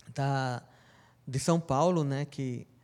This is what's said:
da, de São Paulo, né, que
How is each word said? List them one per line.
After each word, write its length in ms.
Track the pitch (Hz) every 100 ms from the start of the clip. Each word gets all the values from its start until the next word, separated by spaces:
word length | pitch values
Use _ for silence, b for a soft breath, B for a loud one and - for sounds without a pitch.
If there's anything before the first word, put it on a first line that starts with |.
| -
da, 480 | 117 139 135 131 123 b b b b b b -
de 120 | 131
São 220 | - 170
Paulo, 420 | 160 135 170 175
né, 220 | 143 135
que 420 | 143 - 135 120 - _